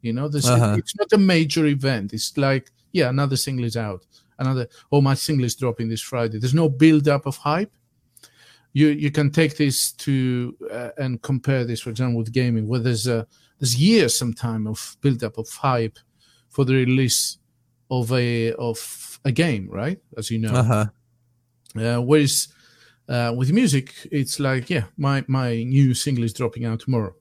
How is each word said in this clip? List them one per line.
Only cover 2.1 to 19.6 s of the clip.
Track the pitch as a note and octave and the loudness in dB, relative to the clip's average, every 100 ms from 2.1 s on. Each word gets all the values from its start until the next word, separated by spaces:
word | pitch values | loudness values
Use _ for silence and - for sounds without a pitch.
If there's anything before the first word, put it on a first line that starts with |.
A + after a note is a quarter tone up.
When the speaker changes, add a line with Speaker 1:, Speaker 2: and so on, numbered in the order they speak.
Speaker 1:
It's | A2+ - - | -6 -6 0
like, | C#3 C3+ - _ _ | 2 0 -4 _ _
yeah, | F#3 C3 | 0 2
another | C3 C#3 C3 | 2 0 0
single | - C3 A#2+ | -2 -4 -4
is | A2+ | -4
out. | A2 F#2 _ _ _ _ | -6 -8 _ _ _ _
Another, | C3 C3 A#2+ - _ | -2 -2 -4 -10 _
"Oh, | C#3+ | 2
my | C3+ C3+ | 4 2
single | - D3 B2 | 0 0 0
is | - | -2
dropping | B2+ A2+ A#2 | -4 -2 -4
this | A2+ | -4
Friday." | - B2+ A#2 G#2+ | -6 -4 -2 -2
There's | B2 | 0
no | C#3+ D#3+ | 2 2
build-up | C3 D#3 D#3 D3 C#3+ C#3 | 6 6 6 4 0 -2
of | C3 | -6
hype. | D3 D#3 G#3+ _ _ _ _ _ - _ - _ _ | -2 -2 -4 _ _ _ _ _ -20 _ -20 _ _
You, | C3+ D3+ | 2 2
you | D3 D3 | 4 0
can | D3 C#3+ | 0 0
take | C#3+ D#3+ D3+ | 2 0 2
this | D3 B2+ - | 0 0 -4
to, | - - C3+ B2+ B2 B2 - - | -6 -2 0 0 -2 -4 -10 -12
uh, | A2 B2 - | -10 -10 -8
and | C3 A#2+ | -6 -6
compare | - C3+ B2+ C3+ A#2+ | -4 -4 0 -2 -2
this, | A2+ | -6
for | - | -8
example, | A2 B2+ A#2 | -4 -2 -2
with | A2 | -2
gaming, | A#2+ B2 A2+ G#2+ | 0 0 0 0
where | B2 | -2
there's | A#2 A#2 A2+ | 0 -2 0
a, | A#2 A2 _ _ _ | -2 -4 _ _ _
there's | C3+ A#2+ | -2 2
years | E3+ A3+ C3+ - | 4 6 4 2
sometime | B2 A2+ A#2+ A2+ G#2+ | -4 -4 -4 -4 -4
of | G#2 - - | -6 -10 -4
build-up | C#3+ B2 A2+ A2 | -2 0 -4 -8
of | A2 | -12
hype | - C#3+ B2 A2+ - _ _ _ _ _ | -4 -2 0 -2 -6 _ _ _ _ _
for | - C3 | -2 2
the | C3 | 2
release | B2+ B2+ C3 - - - _ _ _ _ _ | 2 2 2 0 -4 -8 _ _ _ _ _
of | B2+ A#2 | -4 0
a, | B2+ A#2+ A#2 A2+ | 0 0 0 -2
of | A2+ A#2+ A2+ - - - - C#3 | -2 -6 -6 -10 -16 -18 -8 -4
a | |
game, | A#2+ E3+ A#2 | 0 0 0